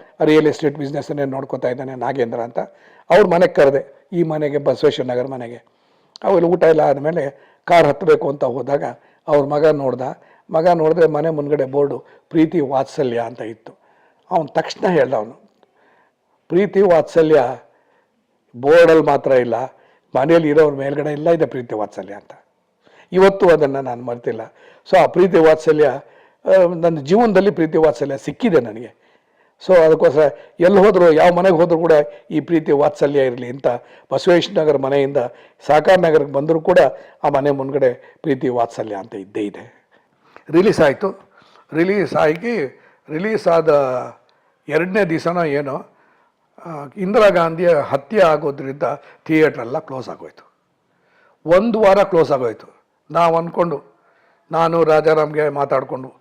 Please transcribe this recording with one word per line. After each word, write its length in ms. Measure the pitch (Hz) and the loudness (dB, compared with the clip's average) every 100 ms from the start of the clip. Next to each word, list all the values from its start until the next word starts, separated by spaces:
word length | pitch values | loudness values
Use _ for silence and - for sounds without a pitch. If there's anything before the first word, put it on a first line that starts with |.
| - _ | -20 _
ರಿಯಲ್ 220 | 156 156 151 | 2 4 2
ಎಸ್ಟೇಟ್ 320 | - 151 147 | 0 -4 -4
ಬಿಸ್ನೆಸ್ಸನ್ನೇ 460 | 139 147 131 147 | -8 -8 -8 -6
ನೋಡ್ಕೊತಾ 440 | 139 135 135 131 127 | -6 -6 -8 -6 -6
ಇದ್ದಾನೆ 260 | 123 131 | -6 -10
ನಾಗೇಂದ್ರ 460 | 131 123 139 117 120 | -8 -6 -4 -4 -6
ಅಂತ, 180 | 117 - - _ _ _ _ | -8 -8 -10 _ _ _ _
ಅವ್ರ 160 | 180 196 | 4 4
ಮನೆಗೆ 260 | 170 180 | 2 2
ಕರೆದೆ. 460 | - 139 - - _ _ | 4 2 2 -6 _ _
ಈ 100 | 175 | -4
ಮನೆಗೆ, 360 | 160 156 147 143 | -4 -2 -4 -2
ಬಸವೇಶ್ವರ 480 | 143 123 147 - 127 | -4 0 0 -2 -6
ನಗರ 200 | 123 131 | -6 -6
ಮನೆಗೆ. 360 | 131 120 120 _ _ _ _ _ - | -10 -14 -18 _ _ _ _ _ -8
ಅವೆಲ್ಲ 240 | - 190 170 | -2 0 0
ಊಟ 160 | 180 | 2
ಎಲ್ಲ 180 | 165 156 | 2 4
ಆದಮೇಲೆ 760 | 151 139 147 170 139 - _ _ | 2 0 -4 -4 -8 -10 _ _
ಕಾರ್ 220 | - 170 151 | 2 4 4
ಹತ್ತಬೇಕು 440 | 139 156 151 156 | 0 2 2 0
ಅಂತ 140 | 139 | -4
ಹೋದಾಗ 400 | 135 127 127 143 127 123 _ _ - | -6 -6 -4 -4 -4 -12 _ _ -2
ಅವ್ರ 180 | 147 139 | 0 0
ಮಗ 200 | 147 156 | 0 2
ನೋಡ್ದ. 340 | 147 135 123 127 - _ _ _ | 0 -4 -6 -10 -12 _ _ _
ಮಗ 180 | 160 175 | -2 0
ನೋಡಿದ್ರೆ 380 | 170 156 165 160 | 2 0 2 2
ಮನೆ 240 | 147 160 | 2 -4
ಮುಂದ್ಗಡೆ 340 | 156 143 147 | -4 -4 -4
ಬೋರ್ಡು 400 | 131 143 143 123 - _ _ | -2 -2 -2 -4 -14 _ _
ಪ್ರೀತಿ 300 | 165 160 170 | 0 0 0
ವಾತ್ಸಲ್ಯ 600 | 131 135 135 - 131 117 | -2 -4 -4 -4 -4 -4
ಅಂತ 200 | 117 123 | -6 -10
ಇತ್ತು. 380 | 113 113 - _ _ _ _ _ _ | -14 -16 -20 _ _ _ _ _ _
ಅವನು 180 | 180 147 | -4 -2
ತಕ್ಷಣ 400 | 160 160 - 190 | -6 -6 -6 -2
ಹೇಳ್ದ, 260 | 170 127 | 0 0
ಅವನು, 360 | 123 107 - _ _ _ _ _ _ _ _ _ _ _ | -4 -6 -16 _ _ _ _ _ _ _ _ _ _ _
"ಪ್ರೀತಿ 320 | 175 202 190 | -2 0 0
ವಾತ್ಸಲ್ಯ 800 | 196 165 147 165 156 151 123 123 _ _ _ _ _ _ _ _ _ 123 | 4 2 2 0 4 2 2 -6 _ _ _ _ _ _ _ _ _ -4
ಬೋರ್ಡಲ್ಲಿ 460 | 139 170 165 160 | 4 6 8 6
ಮಾತ್ರ 280 | 143 139 139 | 4 0 2
ಇಲ್ಲ, 240 | 135 120 113 131 _ _ _ _ 127 | 0 0 -4 -6 _ _ _ _ -4
ಮನೆಯಲ್ಲಿ 320 | 143 170 151 | 2 2 4
ಇರೋರ 260 | 147 151 | 2 2
ಮೇಲ್ಗಡೆ 380 | 139 139 143 147 | 0 -6 -6 -6
ಎಲ್ಲ 180 | 147 160 | -4 -2
ಇದೆ 160 | 170 139 | 0 -2
ಪ್ರೀತಿ 280 | 131 120 | -6 -8
ವಾತ್ಸಲ್ಯ" 400 | 107 101 - 95 | -8 -8 -10 -16
ಅಂತ. 180 | 101 _ - _ _ _ _ _ _ _ | -20 _ -20 _ _ _ _ _ _ _
ಇವತ್ತು 360 | 180 196 196 - | 2 2 4 2
ಅದನ್ನು 320 | 160 139 139 | 4 2 -2
ನಾನು 220 | 131 120 | -8 -10
ಮರ್ತಿಲ್ಲ. 520 | 123 120 131 113 110 _ _ _ - | -10 -8 -8 -8 -12 _ _ _ 0
So 80 | 185 | 2
ಆ 80 | 147 | 2
ಪ್ರೀತಿ 320 | 175 185 165 | 2 2 4
ವಾತ್ಸಲ್ಯ, 640 | 160 156 160 151 143 131 - _ _ _ | 4 4 2 2 2 0 -14 _ _ _
ಆ, 300 | - 190 175 | 2 4 2
ನನ್ನ 240 | 175 170 160 | 0 -2 -2
ಜೀವನದಲ್ಲಿ 500 | 139 202 240 190 196 | 0 2 4 2 0
ಪ್ರೀತಿ 280 | 175 160 160 | 0 -2 2
ವಾತ್ಸಲ್ಯ 400 | 156 143 139 139 | 0 0 -6 -6
ಸಿಕ್ಕಿದೆ 420 | - 135 240 160 | -10 -4 0 0
ನನಗೆ. 460 | 117 110 120 _ _ _ _ _ _ _ - | -2 -14 -18 _ _ _ _ _ _ _ 2
So 80 | |
ಅದಕ್ಕೋಸ್ಕರ 580 | 180 160 156 170 143 147 - - - | 4 6 4 2 2 0 -2 -20 0
ಎಲ್ಲಿ 180 | 175 202 | 2 4
ಹೋದ್ರು, 340 | 202 190 175 | 4 6 4
ಯಾವ 220 | 156 175 | 6 4
ಮನೆಗೆ 200 | 175 190 | 4 0
ಹೋದ್ರು 240 | 165 170 165 | 2 0 0
ಕೂಡ 140 | 170 151 147 - _ | 2 2 2 -10 _
ಈ 100 | 156 | -6
ಪ್ರೀತಿ 320 | 143 170 156 | -2 -4 0
ವಾತ್ಸಲ್ಯ 540 | 143 147 147 147 143 131 | 0 0 0 -2 0 -2
ಇರಲಿ 220 | 120 123 | -4 -12
ಅಂತ 180 | 135 131 120 - - _ | -6 -6 -6 -12 -20 _
ಬಸವೇಶ್ 400 | 135 185 175 170 | -4 2 2 0
ನಗರ 240 | 202 156 139 | -2 0 -2
ಮನೆಯಿಂದ 400 | 135 143 139 143 120 - _ _ - | -2 -2 0 -2 -6 -10 _ _ 0
ಸಾಕಾರ 320 | 151 151 185 | 2 4 2
ನಗರಕ್ಕೆ 340 | 170 151 143 | 4 2 0
ಬಂದರೂ 280 | 139 151 165 | -4 -2 -2
ಕೂಡ 180 | 160 180 139 - - _ | 2 4 2 -2 -20 _
ಆ 40 | 151 | -2
ಮನೆ 220 | 143 143 | 0 0
ಮುಂದ್ಗಡೆ 640 | 139 135 143 131 120 - _ | -2 -4 0 0 -2 -16 _
ಪ್ರೀತಿ 260 | 160 131 135 | -6 -4 -2
ವಾತ್ಸಲ್ಯ 460 | 123 117 - 107 | -2 -4 -6 -10
ಅಂತ 200 | 101 117 | -10 -12
ಇದ್ದೇ 260 | 107 95 113 | -16 -12 -8
ಇದೆ. 500 | 104 92 110 _ _ _ _ _ _ - - | -8 -10 -20 _ _ _ _ _ _ -20 -2
ರಿಲೀಸ್ 300 | 156 202 - | 2 2 2
ಆಯ್ತು. 500 | 151 131 - - _ _ _ _ _ | 2 0 -8 -8 _ _ _ _ _
ರಿಲೀಸ್ 420 | 151 180 202 143 | -4 -2 -2 -2
ಆಗಿ, 640 | 156 160 165 233 226 131 _ _ _ - | 0 0 -2 -6 -6 -8 _ _ _ -12
ರಿಲೀಸ್ 400 | 156 208 214 180 | -8 -6 -4 0
ಆದ 200 | 165 160 147 135 127 123 - _ _ _ _ - | 0 2 2 2 -4 -8 -18 _ _ _ _ -4
ಎರಡನೇ 360 | 151 180 208 | -4 -2 -2
ದಿವಸನೋ 400 | 185 165 170 175 | -2 -2 -4 -2
ಏನೋ, 500 | 160 143 143 156 - _ _ _ _ _ _ - 170 | -2 -4 -6 -10 -14 _ _ _ _ _ _ -20 -16
ಆ, 180 | 151 143 208 | -16 -16 -8
ಇಂದಿರಾ 320 | 185 226 208 | -2 2 4
ಗಾಂಧಿಯ 400 | 180 165 165 175 | 2 -2 -2 0
ಹತ್ಯೆ 520 | 156 - 139 - 214 | 0 -2 -6 -4 0
ಆಗೋದ್ರಿಂದ 640 | 170 151 151 139 135 143 123 143 - _ | 2 2 -4 -8 -12 -8 -8 -8 -14 _
ಥಿಯೇಟ್ರೆಲ್ಲ 540 | - 156 151 127 117 151 | -2 2 2 0 -10 -10
ಕ್ಲೋಸ್ 300 | - 131 110 | -8 -12 -12
ಆಗೋಯ್ತು. 400 | 80 82 _ _ _ _ _ _ _ _ _ _ _ 156 | -16 -20 _ _ _ _ _ _ _ _ _ _ _ 0
ಒಂದು 340 | 180 233 214 | 2 2 2
ವಾರ 220 | 202 196 | 2 2
ಕ್ಲೋಸ್ 280 | 196 170 143 | 2 0 0
ಆಗೋಯ್ತು. 480 | 139 120 104 - _ _ _ _ | -2 -4 -8 -20 _ _ _ _
ನಾವು 260 | 160 170 165 | -2 0 0
ಅಂದ್ಕೊಂಡು, 460 | 170 165 175 143 _ _ _ _ _ _ _ | -4 -4 -4 -6 _ _ _ _ _ _ _
ನಾನು 340 | 160 165 170 | -2 0 0
ರಾಜಾರಾಮ್ಗೆ 640 | 156 156 160 156 151 151 151 | 2 2 2 0 0 -2 -4
ಮಾತಾಡ್ಕೊಂಡು, 640 | 139 139 139 131 131 131 _ | -4 -4 -4 -4 -14 -14 _